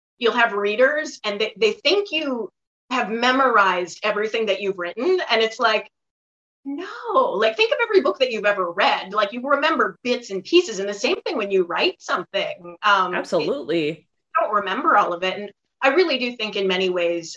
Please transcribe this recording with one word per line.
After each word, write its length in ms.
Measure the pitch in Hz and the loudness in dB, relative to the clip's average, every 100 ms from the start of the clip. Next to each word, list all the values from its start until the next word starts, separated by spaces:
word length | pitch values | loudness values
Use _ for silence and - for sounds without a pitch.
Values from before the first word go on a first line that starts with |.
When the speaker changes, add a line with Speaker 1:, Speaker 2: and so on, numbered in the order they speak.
| _ - | _ -4
Speaker 1:
you'll 140 | 240 | 0
have 200 | 233 233 | 2 2
readers, 680 | 202 202 208 262 302 311 - | 2 -2 4 2 2 -4 -6
and 160 | 214 202 | -6 -4
they, 120 | 214 - | -4 0
they 140 | 220 | 0
think 380 | 214 285 392 403 | 2 0 0 0
you 360 | 311 294 247 220 _ _ _ - | -2 -4 -4 -6 _ _ _ -6
have 200 | 254 214 | -4 -2
memorized 880 | 226 247 269 262 226 190 180 180 - | 0 2 4 4 4 4 2 -4 -4
everything 440 | 208 202 220 226 214 | -2 -2 -2 -2 0
that 140 | 196 | -2
you've 160 | 202 190 | -2 -4
written, 420 | 175 220 294 370 - | -6 -4 0 0 2
and 120 | 233 | 0
it's 160 | 226 - | 0 0
like, 320 | 226 214 - _ _ _ _ _ _ _ | 0 0 -4 _ _ _ _ _ _ _
no, 220 | 277 285 381 480 480 440 - - | -10 -10 -10 -10 -2 2 2 2
like, 200 | - - | 0 2
think 160 | 453 | 0
of 60 | 571 | 2
every 180 | 453 403 | 4 4
book 180 | 277 381 | 4 0
that 100 | 254 | -2
you've 140 | 220 208 | 0 0
ever 240 | 202 175 | 0 -2
read. 400 | 170 262 185 185 | 0 2 0 -2
Like, 200 | 208 202 | -2 -2
you 100 | 240 254 | -2 0
remember 520 | 285 311 320 208 190 | 0 2 0 -2 -4
bits 280 | 247 247 - | -4 -4 -4
and 120 | 196 | -10
pieces, 360 | 185 339 349 190 | 2 2 2 -4
and 100 | 202 | -6
the 60 | |
same 260 | 202 247 392 | -4 -2 -2
thing 140 | - 302 | -4 -6
when 140 | 202 | 0
you 140 | 190 | 0
write 360 | 170 170 302 - | 0 0 -2 -2
something. 760 | - - - 190 196 - 175 170 | -6 -6 -4 -4 -4 -8 -14 -4
Um, 320 | 208 196 185 | 2 2 2
Speaker 2:
Absolutely. 760 | 180 - 185 151 - - 170 151 | -2 -2 0 0 -4 -2 -2 -2
Speaker 1:
you 160 | 165 _ _ _ 320 | -4 _ _ _ -2
don't 140 | 330 | 0
remember 420 | 311 196 254 269 254 | 0 -2 -2 2 4
all 160 | 180 | 2
of 100 | 170 | 0
it, 160 | 185 196 | -4 -4
and 120 | 208 - _ - | -10 -16 _ -2
I 60 | 269 | 2
really 280 | 285 349 262 | 4 2 0
do 160 | 240 240 | -4 -6
think 200 | 214 202 | -6 -2
in 100 | 190 | 0
many 220 | 185 185 | 0 0
ways, 480 | 180 170 170 165 | 0 0 -2 -6